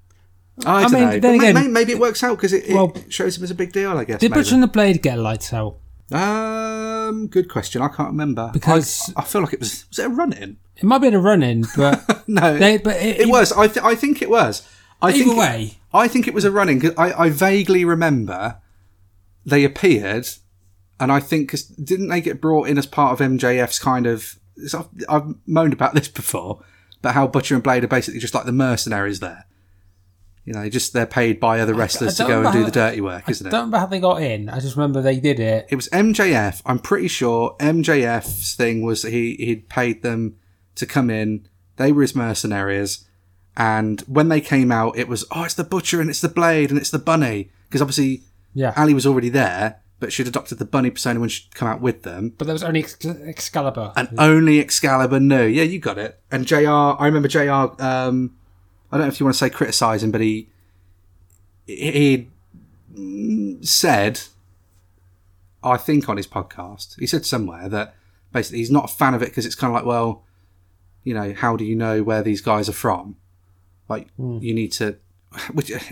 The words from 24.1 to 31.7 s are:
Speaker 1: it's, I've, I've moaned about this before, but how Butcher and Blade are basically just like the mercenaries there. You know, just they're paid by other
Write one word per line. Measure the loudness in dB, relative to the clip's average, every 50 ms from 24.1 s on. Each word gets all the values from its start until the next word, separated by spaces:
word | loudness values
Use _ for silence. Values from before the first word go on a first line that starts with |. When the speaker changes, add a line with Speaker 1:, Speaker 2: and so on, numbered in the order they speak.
| -2 -2 -6 -12 -16 -18 _ _ _ -18
Speaker 1:
it's, | -12 -10 -8
I've, | -8 -10 -12 -14 -14 -6 -2
I've | 0 0 0 -2 -8 -12 _
moaned | -2 0 2 2 2 2
about | 0 0 2 2
this | 2 0 0
before, | -4 -10 -8 -6 -6 -6 -8 -10 -12 -12 -14 _ _ _ _ _ -18 _
but | -4 -2 0
how | 2 0 2
Butcher | 0 -2 0 0 0
and | 0 2
Blade | 2 2 2 0
are | 0
basically | 0 0 -2 -2 -6 -8
just | -8 -6 -4
like | -6 -4
the | -2
mercenaries | 0 0 2 2 0 0 -2 -4 -4 -4 -4 -4 -6 -6
there. | -8 -12 -12 -14 -20 _ _ _ _ _ _ _ _ _ _ _ _ _ _ _ _ -20 _ _ _
You | -12 -10
know, | -8 -8 -6
just | -4 -4 -4 -2 -2
they're | -2 -2 0
paid | 0 0 2 2 0 0
by | 0 0 2 2
other | 2 0